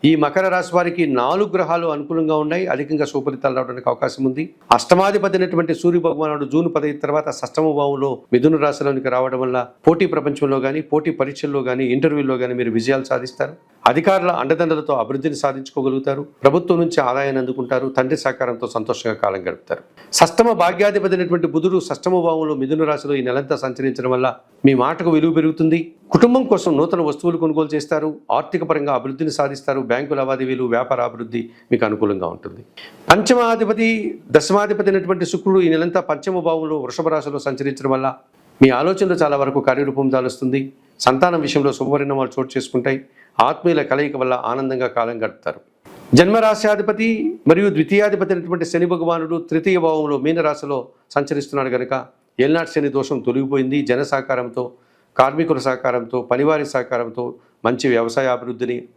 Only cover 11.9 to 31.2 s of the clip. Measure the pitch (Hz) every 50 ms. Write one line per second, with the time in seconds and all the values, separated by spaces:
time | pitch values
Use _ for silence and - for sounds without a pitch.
11.9 | 123 135 131 160 147 147 139 131 131 123 127 123 123 123 123 113 110 117 110 127
12.9 | 139 135 131 - 139 123 123 131 - - 139 139 156 - _ _ _ _ - -
13.9 | 123 151 160 202 196 190 175 180 170 151 127 135 160 165 175 160 160 151 151 -
14.9 | 143 127 113 117 135 135 135 160 147 139 - 143 135 135 135 135 _ 147 131 135
15.9 | 131 135 135 143 139 139 143 143 _ _ - 139 143 175 175 175 180 170 170 165
16.9 | 170 - 139 123 123 135 139 139 135 135 127 127 127 135 127 120 131 127 131 135
17.9 | 135 131 127 131 156 151 - 135 127 - 135 120 120 113 123 107 - 117 107 110
18.9 | 120 - - 113 107 - - 104 95 95 87 85 82 - - _ - - - _
19.9 | _ - - - - - 170 160 - - 226 240 226 175 175 175 185 175 202 208
20.9 | 202 208 196 190 175 180 180 - 175 175 165 160 143 160 156 185 180 185 175 -
21.9 | 143 - - 185 185 180 165 170 160 160 160 156 151 135 135 131 156 156 160 151
22.9 | 151 147 147 143 143 135 127 127 123 135 143 135 156 131 131 131 123 - 135 135
23.9 | 131 131 127 127 127 123 131 131 - - _ _ _ _ - 139 139 127 123 139
24.9 | 165 160 170 170 160 156 151 165 156 160 156 160 156 160 160 160 156 170 165 -
25.9 | - _ _ - - - 240 240 247 262 262 - 220 175 - 180 156 139 156 170
26.9 | 180 175 165 147 139 147 - 175 170 165 160 160 151 156 160 147 151 151 147 -
27.9 | 165 151 147 156 151 151 - _ 107 127 156 - - 170 165 160 156 151 143 143
28.9 | 139 123 123 135 135 135 160 156 143 - 143 139 139 135 - - 135 135 131 113
29.9 | 120 127 143 139 151 139 135 131 135 127 131 127 131 123 131 123 117 117 131 127
30.9 | 135 120 120 117 - 117